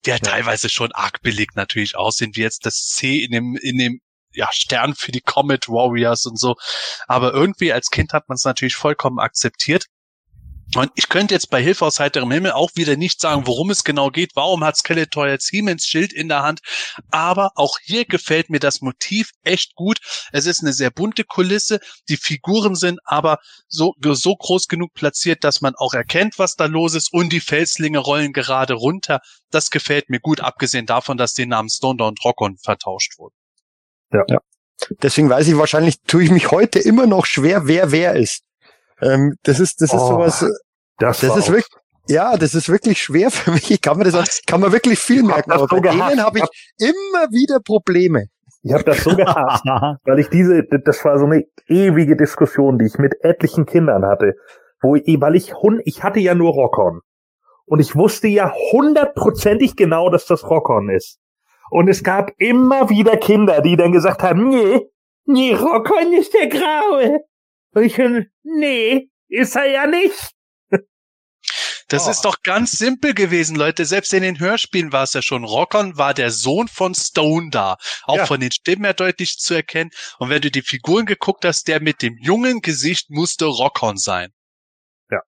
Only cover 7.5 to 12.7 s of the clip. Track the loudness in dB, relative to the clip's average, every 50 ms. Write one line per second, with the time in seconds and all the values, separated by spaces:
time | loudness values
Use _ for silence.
7.5 | -2 -2 -2 -2 -2 -2 -4 -4 -2 -2 -2 -2 -4 -6 _ -6 -8 -4 -4 -4
8.5 | -4 -4 -4 -6 -6 -2 -2 -4 -4 -2 -4 -4 -2 -2 -4 -4 _ -4 -6 -6
9.5 | _ -6 -4 -2 -2 -4 -4 _ _ _ _ _ _ _ _ _ _ -20 -20 -20
10.5 | -20 -20 -12 -6 -2 -2 -2 -2 _ -6 -4 -2 0 0 0 0 -2 -4 -2 _
11.5 | -2 0 0 0 0 0 -2 -2 0 -2 -4 -2 -2 -4 -2 -2 -2 -2 -2 -2
12.5 | -2 -2 -2 -2